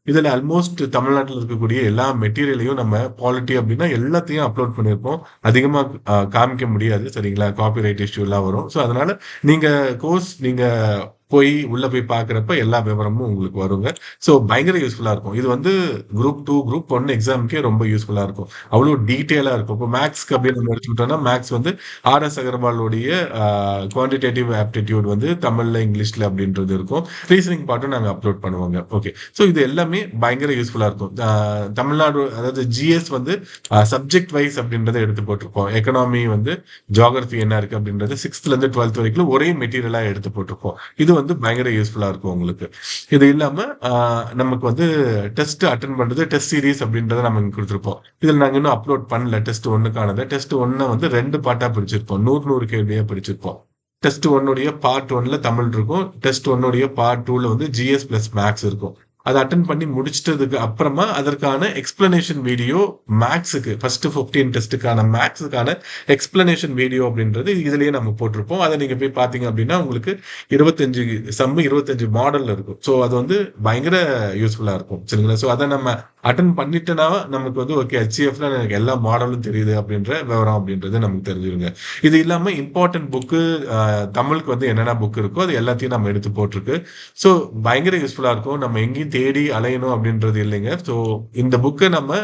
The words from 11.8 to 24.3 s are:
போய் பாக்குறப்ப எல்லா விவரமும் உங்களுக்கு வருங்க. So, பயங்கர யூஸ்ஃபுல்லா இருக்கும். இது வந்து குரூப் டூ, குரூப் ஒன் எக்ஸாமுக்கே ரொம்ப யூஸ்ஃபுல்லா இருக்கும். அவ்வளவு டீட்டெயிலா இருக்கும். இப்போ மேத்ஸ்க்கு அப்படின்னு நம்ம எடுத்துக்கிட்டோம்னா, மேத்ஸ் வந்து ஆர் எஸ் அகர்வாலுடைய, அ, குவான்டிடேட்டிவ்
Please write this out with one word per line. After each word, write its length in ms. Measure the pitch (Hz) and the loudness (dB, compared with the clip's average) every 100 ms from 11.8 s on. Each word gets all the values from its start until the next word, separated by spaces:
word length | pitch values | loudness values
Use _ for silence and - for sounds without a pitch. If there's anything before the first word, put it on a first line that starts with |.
| 131 | 0
போய் 160 | 127 117 | -2 0
பாக்குறப்ப 480 | 117 113 110 110 165 | -2 0 -2 0 0
எல்லா 240 | 113 117 | 2 2
விவரமும் 460 | 107 104 104 113 123 | 0 0 0 -2 -2
உங்களுக்கு 360 | 98 95 95 | -2 -4 -4
வருங்க. 300 | 95 98 104 - - - | -2 0 -2 -6 -12 -2
So, 260 | - 139 | 4 4
பயங்கர 340 | 104 117 165 180 | 4 2 2 0
யூஸ்ஃபுல்லா 320 | 127 110 113 | -2 -2 -2
இருக்கும். 220 | 104 101 | -2 -4
இது 160 | 110 127 | -2 0
வந்து 560 | 123 170 196 170 117 - 104 | 0 2 0 0 -4 -6 0
குரூப் 260 | 135 147 | 0 0
டூ, 280 | 143 143 120 | 0 0 0
குரூப் 140 | 147 - | -4 -2
ஒன் 180 | 123 | 0
எக்ஸாமுக்கே 560 | 139 117 113 131 117 156 | 0 0 0 0 -2 0
ரொம்ப 240 | 127 110 | 0 2
யூஸ்ஃபுல்லா 380 | 113 107 107 104 | 2 0 0 -2
இருக்கும். 260 | 98 101 90 - - | -2 -6 -12 -16 0
அவ்வளவு 260 | 113 143 139 107 | 4 4 4 2
டீட்டெயிலா 460 | 131 151 151 139 | 0 0 0 2
இருக்கும். 280 | 123 110 107 | -2 -2 -4
இப்போ 80 | 120 | -2
மேத்ஸ்க்கு 400 | 123 151 - - | 0 -2 -4 -2
அப்படின்னு 220 | 135 127 | 0 2
நம்ம 200 | 120 113 | 0 -2
எடுத்துக்கிட்டோம்னா, 540 | 113 120 117 120 156 127 | -4 -4 -2 0 0 0
மேத்ஸ் 220 | 123 113 | 0 -2
வந்து 280 | 123 147 185 - - | -2 -2 -4 -10 -4
ஆர் 200 | 120 139 | 2 2
எஸ் 180 | 151 147 | 2 -2
அகர்வாலுடைய, 960 | 127 123 120 117 110 110 127 180 151 113 | -4 0 0 0 -2 -2 -2 -2 -2 -2
அ, 100 | 107 101 101 98 98 | 0 0 0 -2 -2
குவான்டிடேட்டிவ் 720 | 127 131 135 127 | -2 0 0 0